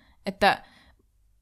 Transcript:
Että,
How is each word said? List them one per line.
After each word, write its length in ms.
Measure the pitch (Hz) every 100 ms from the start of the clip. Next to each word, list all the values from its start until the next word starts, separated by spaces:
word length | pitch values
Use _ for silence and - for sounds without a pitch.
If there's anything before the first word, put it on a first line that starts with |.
| _ _ -
Että, 360 | 190 202 - - - - _ _ _ _ _